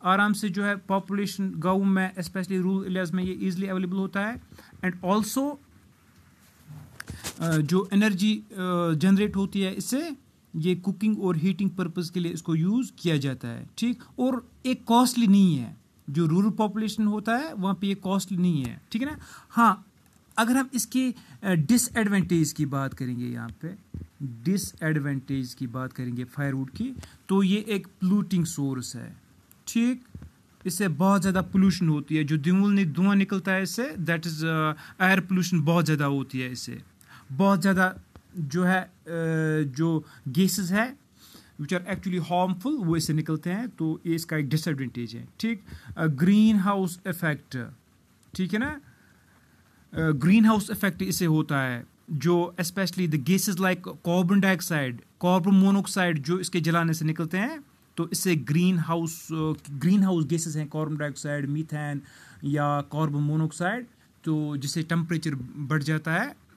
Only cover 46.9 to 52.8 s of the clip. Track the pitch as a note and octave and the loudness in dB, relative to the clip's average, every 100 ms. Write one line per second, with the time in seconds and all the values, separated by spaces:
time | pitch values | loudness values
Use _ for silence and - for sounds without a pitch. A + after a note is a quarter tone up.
46.9 | - F#3+ E3+ E3 C#3+ - C3 A2+ - _ | -6 -8 -4 -4 -4 -6 -10 -10 -14 _
47.9 | _ _ _ _ - F#3 G#3+ C4+ D4+ - | _ _ _ _ -6 -4 -2 -4 -8 -14
48.9 | - _ _ _ _ _ _ _ _ _ | -20 _ _ _ _ _ _ _ _ _
49.9 | D#3+ D#3+ D3 D#3 G#3+ A3 G#3+ G3+ G3+ G3+ | -2 0 2 6 6 6 4 0 -2 -2
50.9 | F3 F#3+ E3+ F3 D#3 D3+ C#3+ C3 A#2+ - | -2 -2 0 2 2 2 0 -2 -4 -10
51.9 | _ - D3+ A#2+ F3 F3 - F3 G3 | _ -8 -2 2 2 2 -4 -6 -2